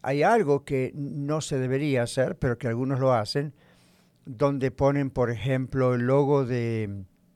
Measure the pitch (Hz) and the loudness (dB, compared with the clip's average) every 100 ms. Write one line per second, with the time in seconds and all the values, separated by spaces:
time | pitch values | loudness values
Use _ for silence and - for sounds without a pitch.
0 | - 143 170 233 147 143 143 131 127 147 | -4 2 4 4 2 0 0 -2 -2 -6
1 | 139 151 143 151 - 139 127 135 151 127 | -8 -6 -4 -4 -4 -4 -2 -2 0 0
2 | 120 - 127 - 135 117 120 117 131 131 | 0 0 -2 -2 -4 -2 -2 -2 -2 0
3 | 135 120 107 143 147 - _ _ _ _ | 2 2 0 -4 -6 -10 _ _ _ _
4 | _ _ - 110 143 139 131 - 139 143 | _ _ -16 -2 0 0 -2 2 2 2
5 | 135 131 120 113 135 131 127 135 127 123 | 0 0 -2 -2 -2 -2 -2 2 2 2
6 | 123 139 139 143 123 123 117 113 104 101 | 2 2 4 2 2 0 -2 -2 -4 -8
7 | 92 _ _ | -12 _ _